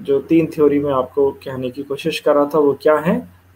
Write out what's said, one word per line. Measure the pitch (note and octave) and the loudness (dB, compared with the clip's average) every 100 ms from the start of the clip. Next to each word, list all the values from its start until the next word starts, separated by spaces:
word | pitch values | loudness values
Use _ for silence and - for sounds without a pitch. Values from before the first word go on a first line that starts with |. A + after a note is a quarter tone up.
जो | - C#3 | -2 -2
तीन | C#3 E3 D#3 | 2 2 2
थ्योरी | D#3+ D3 C#3+ | 2 2 2
मैं | C#3+ | 0
आपको | C3 B2+ - C#3 | -2 -2 0 0
कहने | C#3 C#3 C3 B2+ | -2 -10 -8 -8
की | B2+ | -8
कोशिश | C#3+ C#3 D#3+ C#3+ | -10 -6 -6 -4
कर | D3+ | 0
रहा | D3 | 2
था, | C#3+ D#3 | 2 2
वो | C#3+ C#3 | 2 2
क्या | D#3 D3+ | 2 2
है, | D#3 A#3+ - - _ | 2 -2 -4 -18 _